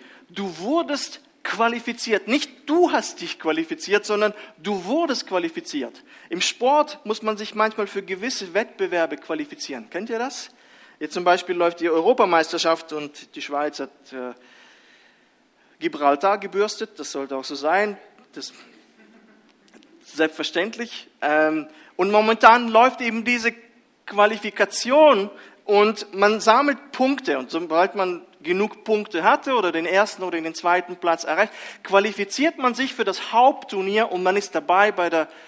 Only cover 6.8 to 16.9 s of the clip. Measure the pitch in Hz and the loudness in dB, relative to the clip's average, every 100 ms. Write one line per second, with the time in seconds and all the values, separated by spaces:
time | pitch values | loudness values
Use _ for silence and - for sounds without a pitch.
6.8 | 294 - 214 214 220 208 214 214 220 214 | 2 -4 -8 -6 -4 -6 -6 0 0 0
7.8 | 202 196 175 185 233 247 190 175 233 - | -6 -6 -8 -6 -6 -6 -4 -4 -4 -4
8.8 | 190 175 165 151 - 156 147 - - 131 | -2 0 -2 -4 -8 -8 -8 -12 -12 -12
9.8 | 110 170 226 226 254 - - _ _ - | -10 -10 -6 -6 -6 -8 -14 _ _ -20
10.8 | - - 151 180 180 180 180 175 170 170 | -20 -12 -8 -2 2 2 2 0 0 0
11.8 | 170 160 175 254 202 165 156 170 165 160 | 0 2 4 4 4 4 2 0 0 0
12.8 | - 151 147 - - - 139 143 151 147 | -2 -10 -10 -14 -20 -14 -8 -4 -4 -6
13.8 | 135 _ - 131 123 117 _ - - _ | -12 _ -18 -14 -12 -14 _ -20 -20 _
14.8 | _ _ _ _ _ _ _ _ _ - | _ _ _ _ _ _ _ _ _ -8
15.8 | 165 151 143 143 196 202 196 185 208 - | -8 0 0 2 2 0 -2 -2 -2 -4
16.8 | 220 | -10